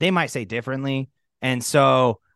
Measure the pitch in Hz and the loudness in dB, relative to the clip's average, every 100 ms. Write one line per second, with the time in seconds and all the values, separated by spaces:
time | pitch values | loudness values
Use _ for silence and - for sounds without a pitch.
0 | 170 180 151 135 101 113 117 135 139 135 | 0 0 -2 -6 -6 -6 -6 -6 -4 -4
1 | 131 _ _ _ 131 123 - 151 135 131 | -6 _ _ _ -4 -4 0 2 4 4
2 | 127 110 _ | 2 0 _